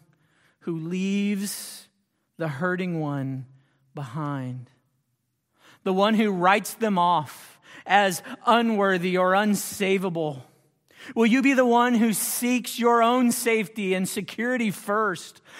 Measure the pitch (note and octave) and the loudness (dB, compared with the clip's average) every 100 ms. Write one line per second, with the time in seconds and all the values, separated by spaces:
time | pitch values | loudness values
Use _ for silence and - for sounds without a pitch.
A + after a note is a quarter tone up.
0 | _ _ _ _ _ _ - E3 D#3+ F#3 | _ _ _ _ _ _ -8 -6 -4 -4
1 | F#3+ G3 G3+ G3+ G3+ - - - - _ | -2 0 0 -2 -4 -8 -12 -16 -20 _
2 | _ _ _ - E3 C3+ F3+ F3+ F#3 E3 | _ _ _ -8 -6 -4 -2 -2 -4 -4
3 | D3+ C#3+ C3+ C3+ B2+ _ _ _ _ D3 | -4 -4 -4 -6 -12 _ _ _ _ -14
4 | C3+ C#3 D3 C#3 B2+ B2+ A#2+ _ _ _ | -10 -8 -6 -6 -8 -10 -14 _ _ _
5 | _ _ _ _ _ _ - - G3 F#3+ | _ _ _ _ _ _ -20 -8 -2 2
6 | G3+ A3 G#3+ F#3 F3+ G#3 F#3+ - A3 F#3 | 2 4 2 2 4 2 0 -4 0 2
7 | F3 E3+ C3+ - - - - - - G3 | 2 2 -2 -12 -20 -20 -20 -14 2 4
8 | G3 E3 - B3 - A3+ A#3 G#3+ G3 F#3 | 4 0 -8 -4 2 2 4 2 2 2
9 | F3+ F3+ F#3 F#3+ G#3 G3+ - - F#3+ G3 | 0 0 2 2 2 0 -2 -4 0 0
10 | F#3+ E3 D3+ C3+ - _ _ _ _ - | -2 -4 -4 -6 -14 _ _ _ _ -20
11 | - - A3+ C4 C4+ C4 B3+ A#3 A#3+ A#3 | -6 2 4 4 4 4 4 4 4 4
12 | A3+ G3 - - A#3+ B3 - - A#3 A#3 | 2 0 -4 -2 -2 -2 -4 0 2 4
13 | A3+ B3 A#3+ A#3 A#3 A3 F#3 - F#3+ F#3 | 4 4 2 0 0 0 -2 -6 -4 -2
14 | F#3 A3 F3+ - A#3 B3+ A3 - - G#3 | -4 -6 -8 -6 -4 -2 -2 -4 -4 -2
15 | G#3+ F3 - - _ | -2 -4 -12 -20 _